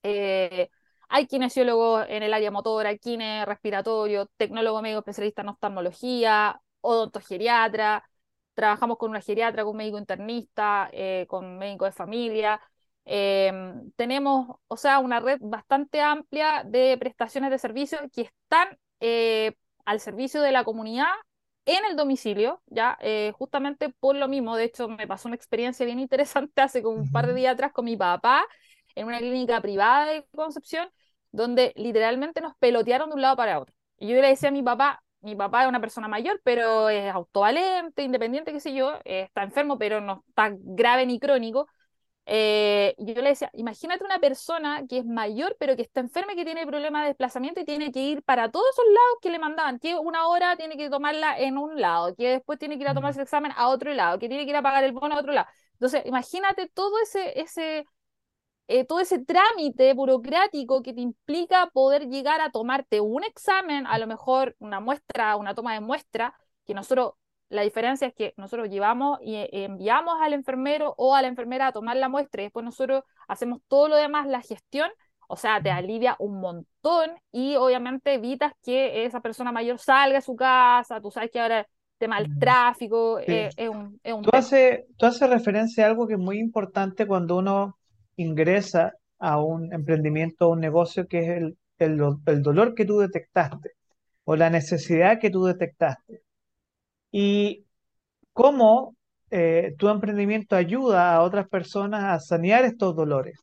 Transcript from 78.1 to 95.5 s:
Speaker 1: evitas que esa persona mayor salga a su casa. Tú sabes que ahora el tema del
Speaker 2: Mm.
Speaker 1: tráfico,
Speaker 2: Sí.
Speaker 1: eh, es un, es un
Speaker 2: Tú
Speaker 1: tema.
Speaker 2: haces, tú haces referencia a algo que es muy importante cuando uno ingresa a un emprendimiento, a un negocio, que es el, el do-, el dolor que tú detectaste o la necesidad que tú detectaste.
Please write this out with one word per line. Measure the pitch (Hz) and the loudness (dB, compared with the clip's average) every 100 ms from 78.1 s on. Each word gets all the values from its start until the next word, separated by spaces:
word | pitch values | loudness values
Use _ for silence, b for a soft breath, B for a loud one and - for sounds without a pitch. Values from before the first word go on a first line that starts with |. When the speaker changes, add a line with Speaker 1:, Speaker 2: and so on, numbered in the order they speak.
Speaker 1:
evitas | 269 233 262 294 - | 0 -2 -2 -4 -4
que | - 254 269 220 233 | -2 0 0 -2 -4
esa | 240 | -4
persona | 233 226 247 | -8 -6 -6
mayor | 233 233 247 | -4 -4 -4
salga | - 269 277 269 | 4 6 6 4
a | |
su | 262 233 | 0 0
casa. | 262 254 247 247 240 220 | 4 6 8 6 2 -10
Tú | 208 | -8
sabes | - 233 | -8 -6
que | 240 | -2
ahora | 226 226 | 0 0
el | 208 _ _ _ | -2 _ _ _
tema | 233 208 | -2 -2
del | 214 | -2
Speaker 2:
Mm. | 143 | 2
Speaker 1:
tráfico, | 247 254 240 247 226 226 226 220 - | 6 6 6 0 -2 0 0 0 0
Speaker 2:
Sí. | |
Speaker 1:
eh, | 220 214 - | -2 -2 -6
es | 226 | -8
un, | 214 202 208 | -8 -12 -12
es | - | -8
un | 226 | 0
Speaker 2:
Tú | 208 | 6
Speaker 1:
tema. | 254 | 6
Speaker 2:
haces, | 240 269 254 - - _ | 8 6 8 6 -6 _
tú | 226 | 4
haces | 233 269 | 6 4
referencia | 247 226 202 226 226 | 4 4 0 0 4
a | 214 | 4
algo | 226 226 | 4 0
que | |
es | 208 | -2
muy | 180 208 | -2 -2
importante | 226 226 190 202 196 190 214 | -2 -4 -4 -2 -2 -2 0
cuando | 190 170 180 | 0 2 0
uno | 190 196 202 - _ _ _ - | 2 0 -2 -8 _ _ _ -6
ingresa | 165 156 160 196 196 170 165 - _ _ | -4 2 4 4 2 2 2 -2 _ _
a | 175 151 | -2 0
un | 156 165 165 | 0 -4 -6
emprendimiento, | 170 151 160 151 151 165 - 170 | -6 0 0 2 0 -2 2 4
a | |
un | 165 | 4
negocio, | 160 165 165 - 180 | 2 2 2 -2 -2
que | 175 | -2
es | 165 175 | -2 -2
el, | 160 175 _ _ | -4 -8 _ _
el | 160 156 | 0 2
do-, | 147 147 - | 0 0 2
el | 147 | 2
dolor | 143 151 233 | 4 4 4
que | 226 | 2
tú | 196 208 | 0 2
detectaste | 190 180 - 185 143 143 151 _ _ _ _ _ | 2 -2 -2 0 0 -4 -14 _ _ _ _ _
o | - 156 | -2 2
la | 165 | 4
necesidad | 170 147 170 - 165 180 226 | 4 0 -4 2 4 6 6
que | 220 | 2
tú | 185 | 2
detectaste. | 185 | 0